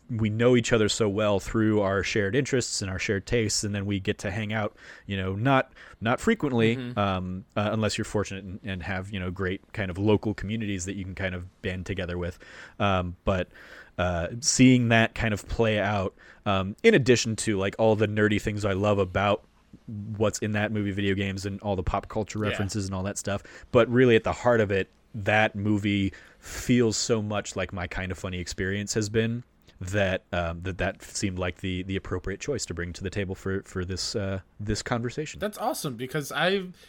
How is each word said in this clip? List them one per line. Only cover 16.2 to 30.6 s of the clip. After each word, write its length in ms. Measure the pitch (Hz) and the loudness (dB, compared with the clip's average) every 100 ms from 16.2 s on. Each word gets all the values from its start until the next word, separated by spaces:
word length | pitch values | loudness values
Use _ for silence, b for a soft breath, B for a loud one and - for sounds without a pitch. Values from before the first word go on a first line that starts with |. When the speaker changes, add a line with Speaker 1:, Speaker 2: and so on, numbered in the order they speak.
| B B | B B
Speaker 1:
um, 320 | 104 95 95 110 | 0 0 0 4
in 100 | 226 | 6
addition 440 | 208 127 120 117 107 | 6 6 4 4 -2
to, 200 | - 98 | -2 0
like, 180 | 98 - | 0 2
all 180 | 113 104 | 4 4
the 120 | 104 | 2
nerdy 320 | 107 107 104 | 4 4 4
things 240 | - 104 101 | 0 -2 0
I 60 | |
love 240 | 95 104 101 | 2 2 2
about 460 | 92 95 101 101 - _ _ - - 104 107 104 | 2 2 2 0 -4 _ _ -20 -12 -10 -8 0
what's 220 | 107 - | 0 0
in 120 | 110 | -2
that 200 | 107 104 | 0 0
movie, 180 | 107 101 | 0 -2
video 240 | 98 101 | 0 0
games, 320 | 95 98 98 101 | 0 -2 -4 -6
and 120 | 98 | -6
all 140 | 104 95 | -4 -2
the 60 | |
pop 260 | 87 101 - | 0 -2 -2
culture 300 | 113 104 107 | -6 -4 -4
Speaker 2:
Yeah. 80 | 104 | -4
Speaker 1:
references 340 | 98 98 110 | -2 -4 -4
and 100 | 95 | -4
all 100 | 95 | -4
that 120 | 95 101 | -6 -6
stuff, 260 | - 98 - B B | -6 -6 -8 B B
but 180 | 123 113 | 4 6
really 260 | 120 127 110 | 6 8 6
at 80 | |
the 80 | 92 | 4
heart 280 | 85 120 117 | 0 2 4
of 100 | 101 | 4
it, 200 | 98 95 _ _ | 2 -2 _ _
that 400 | 113 101 107 110 | -6 2 4 4
movie 580 | 104 104 104 104 101 98 B B B | 0 0 2 2 2 0 B B B
feels 580 | - - - 123 113 104 | -14 -8 2 4 4 2
so 240 | - 113 | 0 0
much 320 | 104 104 - 101 | 0 -4 -4 -6
like 160 | 92 | -6
my 140 | 98 87 | -6 -6
Kinda 280 | - 92 | -6 -6
Funny 240 | 85 95 90 | -6 -6 -6
experience 520 | 87 - 95 101 101 | -6 -4 -2 -2 -2
has 140 | 113 104 | -2 0
been, 360 | 110 113 120 - _ b b | 0 0 -4 -10 _ b b
that, 440 | 90 104 95 90 - | -4 0 0 0 -4
um, 280 | 87 85 85 | -4 -2 -4